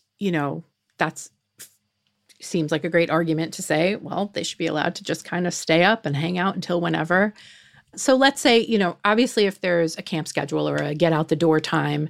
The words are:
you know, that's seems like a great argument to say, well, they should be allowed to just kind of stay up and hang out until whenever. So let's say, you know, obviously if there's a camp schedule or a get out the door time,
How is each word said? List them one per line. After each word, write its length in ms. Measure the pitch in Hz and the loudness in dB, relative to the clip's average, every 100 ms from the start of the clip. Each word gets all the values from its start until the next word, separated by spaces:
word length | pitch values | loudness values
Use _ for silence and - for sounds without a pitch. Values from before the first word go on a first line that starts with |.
| _ _ | _ _
you 120 | 196 | -2
know, 340 | 165 143 160 - _ _ - | 0 -2 -6 -12 _ _ -4
that's 320 | 160 - - _ _ _ - _ _ _ _ _ _ _ | -4 -4 -18 _ _ _ -20 _ _ _ _ _ _ _
seems 300 | - 180 156 | -6 -2 0
like 120 | 156 | -2
a 60 | 170 | 2
great 220 | 170 170 | 2 2
argument 420 | 160 165 156 165 | 2 0 -2 -2
to 80 | - | -6
say, 340 | - 156 180 208 | -2 0 2 -2
well, 340 | 143 175 202 | -6 -6 -4
they 80 | - | -6
should 160 | 185 - | -8 -4
be 80 | 165 | -4
allowed 300 | 156 170 - | 0 -2 -4
to 80 | |
just 200 | 196 165 - | -6 -8 -6
kind 200 | 175 180 | -4 -4
of 80 | |
stay 300 | - - 165 | -4 0 4
up 240 | 185 226 156 | 4 2 -2
and 80 | 143 | -2
hang 240 | 165 180 | -2 -2
out 160 | 190 190 | -2 -4
until 260 | - 175 | -2 -2
whenever. 540 | 170 160 160 185 208 - - - _ _ _ - | 0 -2 0 2 0 -4 -20 -20 _ _ _ -2
So 200 | - 262 | 2 4
let's 260 | 269 277 | 4 4
say, 180 | 269 233 | 4 4
you 180 | - 214 | 4 0
know, 180 | 180 170 208 | 0 0 0
obviously 400 | 220 254 - 202 | 2 2 2 0
if 160 | 196 | 0
there's 340 | 185 175 165 160 | 0 0 0 -4
a 40 | |
camp 260 | - 165 156 | -6 -6 -4
schedule 400 | - 143 156 151 | -6 -4 -2 -2
or 80 | 147 | -2
a 180 | 147 151 | -4 0
get 180 | 170 | 2
out 140 | 156 160 | 2 0
the 80 | 160 | 2
door 240 | 165 156 | 4 2
time, 500 | 156 160 147 147 | 2 0 0 -2